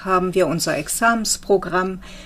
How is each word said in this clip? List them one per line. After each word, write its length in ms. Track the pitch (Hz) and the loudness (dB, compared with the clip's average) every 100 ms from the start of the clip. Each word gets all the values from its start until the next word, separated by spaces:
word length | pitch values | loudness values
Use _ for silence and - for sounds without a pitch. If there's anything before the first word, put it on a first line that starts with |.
haben 300 | 190 185 185 | 0 0 2
wir 140 | 180 180 | 2 2
unser 300 | 165 170 147 | 2 0 -2
Examensprogramm 1200 | 151 - 233 233 214 - - 196 180 180 185 185 - - | -4 0 2 2 0 -4 2 2 2 0 0 -4 -12 -18